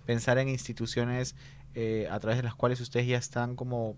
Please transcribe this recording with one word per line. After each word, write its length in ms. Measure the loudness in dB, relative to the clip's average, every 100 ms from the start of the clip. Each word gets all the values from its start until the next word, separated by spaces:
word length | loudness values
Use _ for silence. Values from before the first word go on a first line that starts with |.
| 0
pensar 320 | 2 4 4
en 100 | 4
instituciones, 880 | 0 -4 -4 -2 0 2 2 -2 -6 -16 -18 -12 -4
eh, 320 | 0 0 0
a 100 | -2
través 180 | 0 2
de 60 |
las 120 | 0 2
cuales 240 | 2 2
ustedes 240 | 0 0 2
ya 100 | 2
están 380 | 0 -2 -2 -4
como 400 | -4 -2 -2